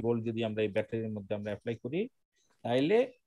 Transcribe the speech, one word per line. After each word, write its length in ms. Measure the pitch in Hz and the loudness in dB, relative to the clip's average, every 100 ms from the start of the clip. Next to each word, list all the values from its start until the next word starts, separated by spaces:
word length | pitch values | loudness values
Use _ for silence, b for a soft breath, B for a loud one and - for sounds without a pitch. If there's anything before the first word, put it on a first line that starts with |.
| 113 | 0
volt 160 | 117 113 | 0 -2
যদি 120 | 113 110 | -2 -2
আমরা 140 | 107 107 | 0 0
এই 60 | 104 | 0
ব্যাটারির 400 | 107 113 110 104 | -2 -4 -4 -6
মধ্যে 180 | 98 104 | -6 -6
আমরা 140 | 104 | -4
apply 240 | 101 120 113 | -6 -6 -6
করি, 160 | 123 170 247 _ _ _ _ _ 117 | -4 -2 -4 _ _ _ _ _ 0
তাইলে 320 | 127 151 226 262 - | 2 6 4 4 -2